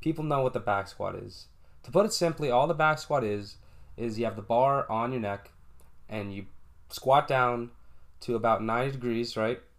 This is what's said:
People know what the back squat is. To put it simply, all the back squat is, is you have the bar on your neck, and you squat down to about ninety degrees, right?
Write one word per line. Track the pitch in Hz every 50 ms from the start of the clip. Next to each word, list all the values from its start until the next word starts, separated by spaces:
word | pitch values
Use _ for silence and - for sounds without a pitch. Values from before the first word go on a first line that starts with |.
People | - 156 156 156 156
know | 151 143 139
what | 131 127
the | - 120
back | 101 107 101 98 95 -
squat | - - 98 95 95
is. | 95 101 98 - - - - - - - - - - -
To | -
put | 117 180 202
it | 220
simply, | - - 175 165 156 - 151 135
all | 120 123 143
the | 165 170
back | 151 156 156 156 147
squat | - - 151 139 117
is, | 104 104 104 101 104 - - - - - - - - -
is | - 117 117 107 110
you | 117
have | 110 104
the | 107
bar | 101 - 117 120 131 139 139 135 - -
on | 110 113 117 123
your | 131 123
neck, | 110 101 101 98 - - - - - - - - - - - - - -
and | 104 110 101 101 98
you | 101 98 - - - - - - - - -
squat | - - - 127 135 147 147
down | - 139 131 127 123 120 120 117 120 - - - - - - - - - -
to | - - 120
about | 113 117 117 110 98
ninety | 110 113 113 120 131 139
degrees, | 135 131 123 123 113 113 120 117 -
right? | 110 110 113 127 - - - -